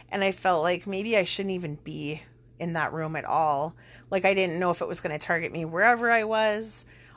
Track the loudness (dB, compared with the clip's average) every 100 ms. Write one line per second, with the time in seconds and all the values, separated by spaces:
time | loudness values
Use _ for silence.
0 | -6 0 0 2 2 4 2 0 -2 -4
1 | 2 2 2 0 -2 -4 -6 -10 -10 -8
2 | -8 -8 -12 -20 -20 -8 -4 -2 -2 -2
3 | -4 -4 0 2 2 2 -2 -6 -20 -20
4 | -4 0 2 4 2 0 0 0 -4 -4
5 | -6 -4 -2 -2 -2 -6 -4 2 4 4
6 | 4 2 2 2 2 0 -4 -6 -8 -18
7 | -20